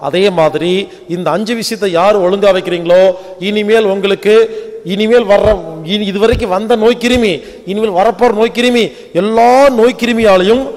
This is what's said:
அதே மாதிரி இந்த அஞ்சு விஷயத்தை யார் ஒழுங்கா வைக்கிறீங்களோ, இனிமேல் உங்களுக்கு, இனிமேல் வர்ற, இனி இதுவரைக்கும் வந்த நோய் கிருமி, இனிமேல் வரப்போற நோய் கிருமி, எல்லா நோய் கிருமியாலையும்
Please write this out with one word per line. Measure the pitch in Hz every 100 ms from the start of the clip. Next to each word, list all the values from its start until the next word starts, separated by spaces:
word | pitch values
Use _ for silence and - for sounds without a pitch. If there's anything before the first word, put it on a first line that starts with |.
| 143
அதே | 165 202 180
மாதிரி | 156 143 165 185 196 - -
இந்த | 175 170 165
அஞ்சு | 214 233
விஷயத்தை | 190 220 202 165
யார் | 190 214
ஒழுங்கா | 180 196 202 190
வைக்கிறீங்களோ, | 180 175 170 175 190 185 - - 185
இனிமேல் | 208 208 226 220
உங்களுக்கு, | 196 190 196 196 220 220 - - - 170
இனிமேல் | 196 220 240 220
வர்ற, | 202 - 208 165 160 160
இனி | 208 208
இதுவரைக்கும் | 196 220 - 214
வந்த | 185 220 233
நோய் | 220 240
கிருமி, | 240 247 220 151 - - -
இனிமேல் | 202 220 180
வரப்போற | 196 180 240 208
நோய் | 233 233
கிருமி, | 240 240 196 - - 165
எல்லா | 202 226 240 254 277 247
நோய் | 226 254
கிருமியாலையும் | 240 233 220 190 185 240 269